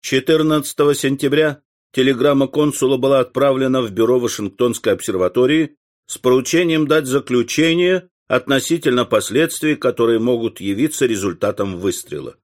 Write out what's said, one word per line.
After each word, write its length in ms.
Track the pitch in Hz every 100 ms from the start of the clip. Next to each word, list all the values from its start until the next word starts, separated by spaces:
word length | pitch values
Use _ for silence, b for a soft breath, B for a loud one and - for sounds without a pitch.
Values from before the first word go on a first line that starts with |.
Четырнадцатого 920 | - 131 131 160 156 151 139 - 147 143
сентября 640 | 139 139 143 147 156 139 _ _ _
телеграмма 540 | - 131 127 139 135 135
консула 500 | 151 151 143 131 135
была 220 | 135 135
отправлена 640 | 123 131 139 131 135 131
в 80 | 117
бюро 280 | 95 113 123
Вашингтонской 720 | 120 - 101 - 123 113 110
обсерватории 840 | 95 - 92 90 120 127 156 151 _ _ _ _
с 100 | -
поручением 720 | 127 127 127 165 175 160 151
дать 180 | 156 135
заключение 1040 | 139 135 123 117 - 160 170 180 185 180 _ _
относительно 760 | 127 - 135 - 165 156 123 120
последствий, 720 | 107 - 120 160 - 151 147
которые 440 | 127 - 117 113
могут 400 | 117 120 113 -
явиться 460 | 95 98 151 - 131
результатом 720 | 107 95 85 101 104 101 90
выстрела. 600 | 95 87 - 73 64 -